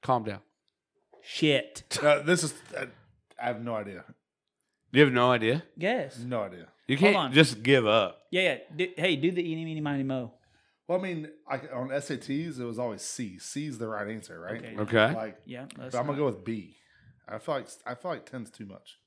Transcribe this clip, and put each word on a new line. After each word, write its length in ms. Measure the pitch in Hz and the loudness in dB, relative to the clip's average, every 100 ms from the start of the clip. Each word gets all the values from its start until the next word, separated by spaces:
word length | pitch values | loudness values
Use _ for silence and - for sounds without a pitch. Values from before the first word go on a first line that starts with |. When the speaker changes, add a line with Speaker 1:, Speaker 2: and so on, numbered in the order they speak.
Speaker 1:
Calm 220 | - 127 | 2 0
down. 160 | 107 98 _ _ _ _ _ _ _ _ | 0 -10 _ _ _ _ _ _ _ _
Speaker 2:
Shit. 600 | - - 156 139 - - - - | -14 0 4 4 0 -12 -8 2
Speaker 3:
Uh, 180 | 147 147 | 4 4
this 220 | 143 175 | 4 2
is, 100 | 156 - - 135 | 2 -6 -14 -10
uh, 80 | 131 - _ _ _ - | -10 -14 _ _ _ -8
I 40 | 120 | -6
have 140 | 117 | -4
no 140 | 117 113 | -4 -4
idea. 280 | 101 92 - - _ _ _ _ _ _ _ | -6 -10 -16 -20 _ _ _ _ _ _ _
Speaker 1:
You 100 | 127 | 6
have 80 | 143 | 6
no 180 | 123 123 | 8 6
idea? 320 | 123 110 135 - - | 6 4 0 -4 -6
Speaker 2:
Yes. 400 | 175 247 143 120 | -2 -2 -4 -10
Speaker 3:
No 220 | 123 120 | -6 -4
idea. 240 | 101 90 85 _ _ | -6 -10 -20 _ _
Speaker 1:
You 100 | 135 | 4
Speaker 2:
Hold 160 | 196 | 6
Speaker 1:
can't 120 | 202 151 | 6 4
Speaker 2:
on. 80 | |
Speaker 1:
just 280 | 139 156 117 | 6 6 6
give 240 | 117 135 110 | 4 6 6
up. 380 | 110 95 - _ | 4 4 -4 _
Speaker 2:
Yeah, 100 | 180 | 0
yeah. 160 | 185 127 - 156 | 0 0 -6 -6
Do, 120 | 180 180 | -6 -2
hey, 180 | 175 151 | 0 2
do 160 | 165 | 0
the 160 | 180 170 | 0 -4
eeny, 180 | 160 165 | -4 -6
meeny, 160 | 156 | -6
miny, 220 | 151 143 | -4 -4
mo. 300 | 135 131 117 _ _ _ _ _ _ | -4 -4 -8 _ _ _ _ _ _
Speaker 3:
Well, 100 | 180 | -4
I 40 | |
mean, 240 | 190 170 151 - - | -2 -8 -10 -14 -8
like, 220 | 135 143 | -8 -6
on 200 | 127 127 | -8 -4
S 180 | 139 139 | -4 -4
A 80 | 131 | -8
Ts, 400 | - 139 170 131 | -4 -4 -4 -6
it 60 | |
was 160 | 120 113 | -8 -4
always 240 | 123 101 | -6 -6
C. 340 | - - 113 92 | -10 -8 -8 -10
C's 400 | - - 151 120 | -10 -8 -8 -6
the 100 | 113 | -6
right 200 | 107 104 | -6 -6
answer, 320 | 110 - 82 | -8 -12 -14
right? 180 | 87 113 | -10 -10
Speaker 2:
Okay. 160 | - 107 | -10 -6
Speaker 1:
Okay. 340 | 104 113 110 113 | 2 4 4 2
Speaker 3:
Like, 220 | 110 101 - | -6 -12 -16
Speaker 2:
Yeah, 200 | 123 135 - | -16 -14 -14
Speaker 3:
but 80 | |
Speaker 2:
that's 120 | 127 123 | -6 -4
Speaker 3:
I'm 120 | 139 | -2
gonna 60 | |
Speaker 2:
not 40 | 139 | 0
Speaker 3:
go 80 | 143 | 0
with 180 | 101 | -2
B. 340 | 95 113 95 _ _ _ _ _ - | -6 -8 -8 _ _ _ _ _ -16
I 100 | 107 | -14
feel 180 | - 143 | -6 -6
like, 120 | 107 - - | -6 -16 -12
I 80 | |
feel 160 | 123 185 | -10 -8
like 140 | 147 - | -8 -10
ten's 240 | 131 110 | -14 -14
too 160 | - 104 | -16 -18
much. 320 | 92 - - | -18 -20 -20